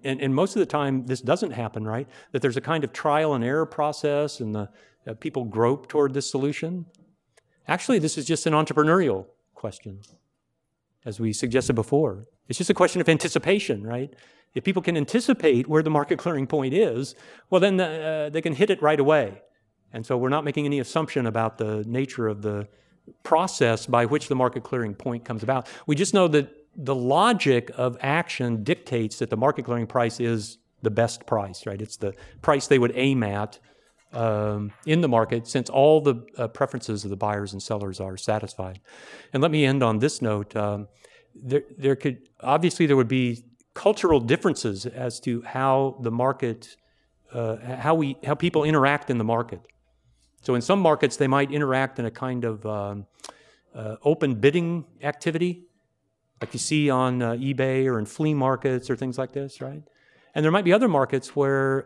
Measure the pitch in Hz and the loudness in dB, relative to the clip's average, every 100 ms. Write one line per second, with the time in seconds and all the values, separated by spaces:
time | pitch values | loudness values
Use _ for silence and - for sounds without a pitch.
0 | 135 131 135 135 196 220 170 151 139 131 | -6 -4 0 0 0 0 0 0 0 -2
1 | 123 127 113 175 196 120 110 113 107 113 | -2 -4 0 0 0 -4 -6 -6 -6 -6
2 | 139 - - 135 135 120 135 160 135 - | -8 -14 -8 -2 -2 -2 -2 -2 -4 -4
3 | 156 147 156 135 117 147 160 - 147 147 | 0 2 2 0 0 0 -2 -2 -2 0
4 | 147 143 147 - 113 107 101 _ _ _ | -2 0 -2 -4 -6 -6 -6 _ _ _
5 | - 110 156 139 120 104 117 143 - 156 | -16 -10 -6 -6 -4 2 2 2 -2 0
6 | 143 135 - 139 139 147 160 180 170 _ | 0 0 -4 -2 -2 -4 -6 -8 -10 _
7 | _ _ _ _ _ _ - 170 - 233 | _ _ _ _ _ _ -4 -4 2 2
8 | 151 160 135 160 165 151 156 151 151 175 | 2 -4 -2 -2 2 2 2 2 4 4
9 | 160 95 95 _ _ - 110 - 107 98 | 4 0 -6 _ _ -12 -12 -12 -16 -18
10 | 101 _ _ _ _ _ _ _ _ _ | -20 _ _ _ _ _ _ _ _ _
11 | - 104 113 107 127 127 123 117 107 143 | -12 -4 -4 -2 0 0 2 0 2 2
12 | 147 98 107 _ - 120 180 196 180 180 | 0 -4 -14 _ -10 -4 0 4 4 4
13 | 170 160 165 160 - 202 - 110 107 120 | 4 4 2 -2 0 0 0 -6 -4 -6
14 | 139 - _ _ _ - 185 185 - 170 | -8 -12 _ _ _ -6 -2 -2 0 -2
15 | 139 240 247 254 160 123 131 156 156 151 | 0 0 2 2 4 4 4 2 4 2
16 | 143 165 175 151 135 156 135 156 208 117 | 2 -2 -2 -2 0 0 0 2 2 0
17 | 139 - - - - 185 196 185 175 160 | -6 -10 -20 -20 0 4 4 2 0 -4
18 | 156 156 151 156 165 139 208 190 151 151 | -4 -4 -2 -2 -2 0 2 4 4 4
19 | 139 156 107 95 _ _ _ _ _ 117 | 6 4 2 -6 _ _ _ _ _ -12
20 | 113 127 127 147 147 143 147 143 120 165 | -4 -2 0 0 -2 -2 -2 -2 -2 -2
21 | 156 143 120 110 110 - 110 107 107 120 | -2 -2 -2 0 -2 -2 -6 -4 -6 -4
22 | 135 - 110 104 104 104 104 _ _ _ | -4 -2 -4 -2 -4 -6 -8 _ _ _
23 | - - - 160 180 - 123 113 - 123 | -20 -12 2 2 2 2 2 2 2 2
24 | 120 151 - 131 127 123 - 127 113 98 | 2 0 -2 0 0 -2 -8 -6 -6 -6
25 | 135 117 - 113 107 131 - - - 147 | -8 -8 -8 -8 -2 -4 -4 -12 -4 -2
26 | 190 202 175 151 139 - _ - 139 135 | 2 4 6 4 2 -8 _ -12 -4 -2
27 | 123 147 214 214 143 123 117 - 127 120 | 2 4 4 2 4 2 2 -4 -4 -2
28 | 135 156 170 - 123 113 104 - - 120 | -2 0 -2 -4 -2 -2 -2 -2 -2 -2
29 | 110 - 117 110 131 147 123 120 113 127 | -2 -4 -4 0 0 0 -2 -4 -2 0
30 | 117 - 120 117 104 - _ _ 117 107 | 0 0 -2 -2 -4 -14 _ _ -2 0
31 | 117 - - 113 98 92 - 98 107 - | 0 -2 -2 -2 -2 -10 -10 -10 -10 -8
32 | 101 - - - - 143 - 135 120 120 | -8 -8 -18 -6 0 0 4 4 4 2
33 | 135 131 107 101 110 - _ _ _ _ | 0 2 0 -2 -6 -10 _ _ _ _
34 | _ 123 113 107 107 104 104 - - 160 | _ -4 -2 0 -2 -4 -6 -8 0 2
35 | 160 117 113 117 113 135 120 135 143 156 | 4 4 2 0 -2 -4 0 4 6 6
36 | 143 117 117 - 117 - 135 127 - 107 | 4 0 -2 -6 -6 -2 -4 -4 -6 -6
37 | 101 98 104 104 101 98 - 107 101 92 | -6 -4 -2 -2 -6 -10 -6 -6 -6 -8
38 | 95 95 - 107 98 - 92 92 _ - | -10 -8 -4 -4 -4 -10 -12 -12 _ -20
39 | - - - 135 160 151 135 139 123 107 | -20 -20 -6 0 2 4 2 4 2 2
40 | 139 - 117 104 104 110 104 104 104 _ | 0 0 -2 -2 -4 -4 -4 -4 -8 _
41 | _ _ _ - 127 143 - - 139 139 | _ _ _ -18 -4 -4 -4 -4 0 0
42 | 151 123 _ _ - 147 170 - 160 139 | -2 -6 _ _ 0 2 2 2 4 4
43 | 120 131 123 117 - _ _ - 202 214 | 4 2 0 -4 -10 _ _ -2 0 2
44 | 180 147 117 160 196 147 117 98 123 123 | 4 4 4 2 2 0 -2 -4 -8 -6
45 | 127 - - 120 - 131 135 135 135 131 | -8 -6 -4 -6 -6 -2 2 2 2 -2
46 | 120 117 131 131 120 110 - - _ _ | -4 0 0 0 -4 -6 -12 -20 _ _
47 | _ _ _ 123 113 110 123 127 131 165 | _ _ _ -6 -6 -6 -8 -6 0 0
48 | 143 135 - 147 175 165 151 156 135 147 | 0 -4 -4 -2 0 0 2 4 4 2
49 | - 123 110 117 120 90 _ _ _ _ | -2 -2 0 -2 -4 -10 _ _ _ _
50 | _ _ _ _ - 123 117 196 175 151 | _ _ _ _ -2 -2 2 2 4 4
51 | 139 - 135 135 139 147 143 131 135 131 | 2 0 0 2 0 0 0 0 -2 -4
52 | 117 117 127 123 117 107 107 107 101 101 | -8 -6 -6 -4 -4 -6 -6 -6 -6 -10
53 | 98 _ - - _ _ _ 117 107 110 | -14 _ -20 -20 _ _ _ -14 -12 -2
54 | 143 160 147 117 139 165 170 170 - _ | 0 2 0 4 4 4 -2 -4 -8 _
55 | 143 147 - 160 180 175 - _ _ _ | -6 -4 -4 -2 -2 -4 -12 _ _ _
56 | _ _ _ - - 127 - 156 147 131 | _ _ _ -12 -10 -8 -2 0 2 2
57 | 127 123 120 120 135 131 135 131 131 120 | 2 0 -2 -2 -4 -2 0 2 0 0
58 | 104 - 156 147 131 127 139 127 127 123 | -4 -2 -2 0 0 0 0 -2 -2 -4
59 | 131 123 131 143 139 - 131 151 151 _ | -4 -6 -6 -8 -10 -12 -14 -14 -20 _
60 | _ _ _ - 156 180 180 196 247 151 | _ _ _ 0 2 2 4 4 4 2
61 | 131 135 - - 139 139 135 135 | 2 -2 -4 -2 0 2 0 -2